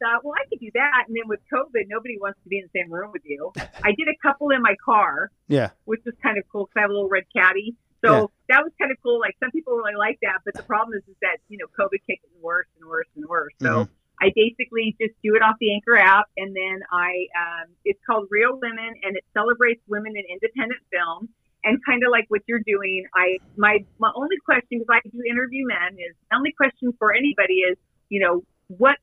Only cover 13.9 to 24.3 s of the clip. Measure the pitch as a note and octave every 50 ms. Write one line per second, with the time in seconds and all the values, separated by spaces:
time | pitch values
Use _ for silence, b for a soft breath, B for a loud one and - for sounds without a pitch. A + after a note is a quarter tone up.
13.9 | _ _ _ _ _ - F#3 G3 - A3+ G#3+ A#3 A#3 - B3 - A3+ A3+ A3+ A3
14.9 | G#3+ - A3 A3 - _ - G#3+ G#3+ A3 A3 A3 A3 - A3+ G#3 G3+ G3+ - A#3
15.9 | A#3+ G#3 F#3+ F#3+ F#3+ G#3 G#3 - _ F#3+ F#3+ G3 G3 F#3 F#3 F#3+ F#3+ F#3+ F#3 -
16.9 | F3+ F3 F3 F3+ F3+ F3+ F#3 - - F3 E3+ E3+ E3+ E3 E3 E3+ _ _ _ G#3
17.9 | G3 - _ - A3+ G#3+ G3+ F#3+ G#3 G#3 A3+ B3+ C4+ C4 B3+ A#3 A3+ A3+ A3+ A3+
18.9 | A3+ - G3 - G3+ F#3 - _ _ G#3+ G#3+ A#3 A#3+ A3+ A#3+ A#3 A#3 A3+ _ G3+
19.9 | G#3 G#3 G#3+ G#3+ G#3+ G#3 G3 F3 F3+ G3 G#3+ A3 A3+ C4 A3+ A#3 B3 - _ _
20.9 | F#3 F3 F3 E3 E3 F#3 G#3+ - - _ _ _ _ _ - G#3+ A#3+ B3+ - C#4
21.9 | B3 A#3+ B3 B3 A#3+ A3+ A3 - G#3+ G#3 - - A#3 A3+ G#3+ A3 G3+ G3+ G3 F#3+
22.9 | F#3+ F#3 F#3 - - F#3 F#3 F#3 F#3 F#3 - _ _ G#3 G#3 G#3 G#3+ G#3 G3+ -
23.9 | _ _ A3 G#3+ - B3 C#4 E4+